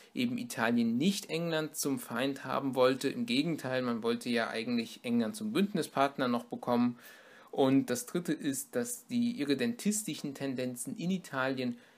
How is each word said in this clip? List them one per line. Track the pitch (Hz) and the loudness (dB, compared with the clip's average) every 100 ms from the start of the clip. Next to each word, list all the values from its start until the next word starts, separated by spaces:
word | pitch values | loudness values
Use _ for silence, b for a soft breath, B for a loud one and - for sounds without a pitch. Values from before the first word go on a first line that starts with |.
| B | B
eben | 135 123 - | -2 -2 -2
Italien | - - 113 120 117 120 | -6 0 2 4 4 4
nicht | 185 196 - | 2 0 -2
England | 160 170 156 156 - | -2 0 0 -2 -4
zum | 147 131 | -2 -2
Feind | - 117 139 139 135 | -4 -2 -2 -2 -4
haben | 131 139 | -2 0
wollte. | 127 127 135 135 | 4 4 4 0
Im | 123 117 | -2 0
Gegenteil, | 131 165 151 127 127 | 2 2 -2 -2 0
man | 123 117 | 0 0
wollte | 117 120 123 | 0 0 0
ja | 117 110 | 0 0
eigentlich | 113 117 120 113 - | -2 0 0 -2 -6
England | 120 117 110 107 | 0 2 2 -2
zum | 107 | -2
Bündnispartner | 143 202 170 - 135 139 - 123 | 2 2 0 -2 0 0 2 0
noch | 120 | 0
bekommen. | - 120 - 120 120 120 B B B B B | -4 -6 0 4 2 0 B B B B B
Und | - 135 135 131 | 2 4 4 4
das | 120 | -2
dritte | - 180 170 | -2 -4 -2
ist, | 147 143 135 - 123 | -2 -2 -4 -4 -4
dass | 120 - - | -4 -6 -4
die | 120 120 120 | 0 0 0
irredentistischen | 143 135 117 117 202 208 - 147 147 | 0 0 0 0 0 0 -2 -6 -6
Tendenzen | 139 139 123 127 127 139 - | -6 -4 -4 -4 -6 -8 -4
in | 170 | -2
Italien | 185 - 135 135 131 123 120 B | -2 -4 -2 0 0 -4 -6 B